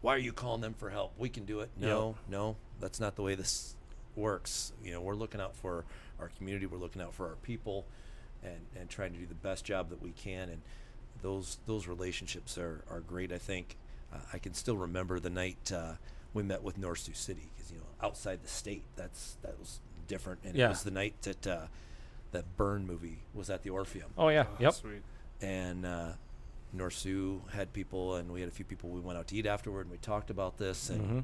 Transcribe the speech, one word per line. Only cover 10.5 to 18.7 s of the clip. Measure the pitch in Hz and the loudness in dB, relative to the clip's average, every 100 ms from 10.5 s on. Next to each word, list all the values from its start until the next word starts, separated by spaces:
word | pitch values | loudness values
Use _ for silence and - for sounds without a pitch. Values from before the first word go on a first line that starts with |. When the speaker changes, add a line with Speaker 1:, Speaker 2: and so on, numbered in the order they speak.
| 82 - - - - - - | -6 -8 -12 -10 -12 -10 -6
Speaker 1:
those, | 92 95 90 - - | -2 0 -2 -6 -2
those | 110 90 | 0 0
relationships | 87 90 87 90 87 - - | -2 0 -2 -2 -6 -4 -2
are, | 87 76 - | -2 -4 -6
are | 85 | -6
great. | 80 87 92 | -4 -2 0
I | 87 | -2
think, | - 92 87 - - - - | 0 -2 -2 -10 -10 -10 -8
uh, | 76 65 | -8 -6
I | 87 | -4
can | 98 | -2
still | 85 - 107 | -2 2 2
remember | 90 90 92 90 | 4 2 4 2
the | 87 | 2
night, | 90 92 87 - | 2 2 0 -2
uh, | 90 82 80 - - - | 0 -2 -4 -8 -10 -4
we | 107 | 0
met | 98 95 | 2 2
with | 101 98 | 0 0
North | 92 82 | 0 0
Sioux | - | -2
City, | 78 - 85 73 - | -4 -4 -4 -6 -8
'cause, | - | -8
you | 85 | -8
know, | 78 - | -10 0
outside | 104 - 101 92 | 0 0 -2 -2
the | - | -4
state, | - 104 | -4 -2